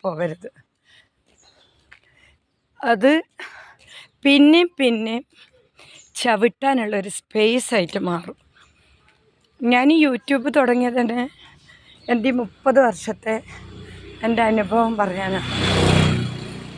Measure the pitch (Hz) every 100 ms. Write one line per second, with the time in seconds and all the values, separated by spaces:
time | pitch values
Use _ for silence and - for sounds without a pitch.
0 | 190 160 170 170 - - _ _ _ _
1 | _ _ _ _ _ _ _ _ _ -
2 | _ _ _ _ _ _ _ - 262 226
3 | 254 311 - - - - - - _ -
4 | - _ 277 277 294 330 349 - 254 226
5 | 220 233 - _ _ _ _ _ - -
6 | _ - 247 208 226 - 269 262 214 208
7 | 196 - - 214 214 247 - 226 170 196
8 | 175 170 165 - _ _ _ _ _ _
9 | _ _ _ _ _ - 240 247 269 320
10 | 294 240 - 277 269 294 254 247 247 247
11 | 233 240 262 - - - _ - _ _
12 | - 240 240 247 208 - 269 262 247 180
13 | - 202 220 220 - - - - - -
14 | - - 226 233 220 220 190 220 226 220
15 | 202 185 190 190 - - - 190 - -
16 | - - - - - - -